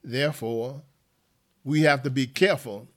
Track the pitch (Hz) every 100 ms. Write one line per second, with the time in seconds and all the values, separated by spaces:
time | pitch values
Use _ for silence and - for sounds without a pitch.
0 | 147 120 147 147 113 117 120 139 - _
1 | _ _ _ _ _ _ 135 151 151 139
2 | 139 131 131 - 190 156 120 104 123